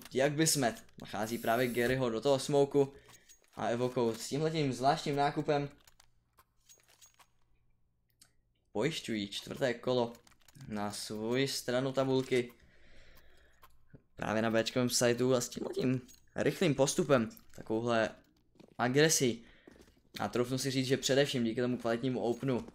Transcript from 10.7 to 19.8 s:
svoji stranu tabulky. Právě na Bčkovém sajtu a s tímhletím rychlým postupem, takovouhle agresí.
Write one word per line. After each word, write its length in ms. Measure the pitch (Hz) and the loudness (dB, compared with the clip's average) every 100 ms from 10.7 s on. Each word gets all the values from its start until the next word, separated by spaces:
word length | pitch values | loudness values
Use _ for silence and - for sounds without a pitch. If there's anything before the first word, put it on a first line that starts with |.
| 104 104 | -6 -4
svoji 560 | - - 107 110 127 135 | -6 -10 -6 -2 0 -2
stranu 440 | - - 123 135 | -4 -2 -2 0
tabulky. 600 | 135 135 131 127 127 120 - - - - - - - - - - _ - - - - _ - | -2 0 0 2 0 -2 -10 -20 -20 -20 -20 -20 -20 -20 -20 -20 _ -20 -20 -20 -20 _ -8
Právě 260 | - 110 | -2 0
na 80 | 113 | 2
Bčkovém 400 | 113 110 127 123 | 0 0 0 0
sajtu 440 | - 120 120 127 | 2 2 2 2
a 60 | 123 | 2
s 80 | 127 | -2
tímhletím 520 | - - - 131 131 - - _ | -8 -6 -2 0 -2 -4 -20 _
rychlým 400 | - 123 - 170 | -2 -2 2 2
postupem, 560 | 135 139 - 147 131 110 - - - | 4 2 2 2 2 2 -6 -18 -14
takovouhle 540 | - 110 120 113 107 - _ _ _ - - - | -4 -2 0 0 0 -4 _ _ _ -20 -14 -4
agresí. 640 | 123 139 160 - 127 117 - - - - | 2 4 4 4 2 0 -10 -20 -20 -20